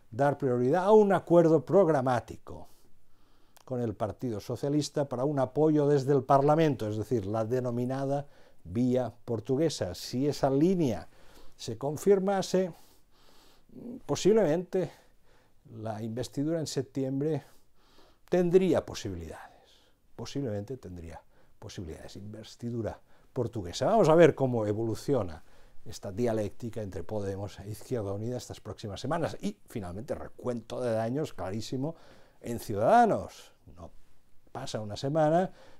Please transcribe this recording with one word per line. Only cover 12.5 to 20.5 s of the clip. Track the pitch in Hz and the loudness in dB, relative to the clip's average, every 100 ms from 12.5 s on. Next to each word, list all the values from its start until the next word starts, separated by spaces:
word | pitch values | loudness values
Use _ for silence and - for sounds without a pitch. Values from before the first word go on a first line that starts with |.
| 185 185 - - - _ _ - - - - - - - - - | 0 -2 -6 -20 -20 _ _ -20 -20 -20 -20 -20 -18 -16 -14 -6
posiblemente | 143 175 220 202 170 180 185 151 - _ _ - _ _ _ - | 0 4 4 4 0 -2 -4 -4 -8 _ _ -20 _ _ _ -20
la | 113 110 107 | -12 -10 -8
investidura | 113 113 120 - 147 165 | -8 -8 -6 -4 -2 -2
en | 147 | -4
septiembre | - 123 - 131 135 151 151 - - - - _ - - _ - | -6 -6 -4 -4 -2 -2 -2 -6 -20 -20 -20 _ -20 -20 _ 0
tendría | 180 180 185 185 117 - | 2 4 4 6 2 0
posibilidades, | - 104 87 82 - - - _ _ _ _ _ - | -8 -8 -8 -10 -14 -18 -20 _ _ _ _ _ -14
posiblemente | 120 139 135 | -10 -6 -4